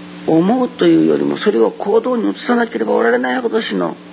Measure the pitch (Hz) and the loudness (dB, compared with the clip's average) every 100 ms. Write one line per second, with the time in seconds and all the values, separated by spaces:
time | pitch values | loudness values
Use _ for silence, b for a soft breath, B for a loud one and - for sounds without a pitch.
0 | - - - 160 185 254 247 - 175 160 | -16 -8 0 2 2 2 -2 0 4 4
1 | 160 143 143 143 208 208 101 - 202 226 | 4 2 0 -2 0 2 2 0 0 0
2 | 240 240 202 196 - 240 233 220 214 - | 0 -2 -2 -2 -2 0 -2 -2 0 2
3 | 226 247 254 254 233 220 220 196 - - | 2 0 0 -2 -2 -2 -2 -2 -4 -6
4 | - | -16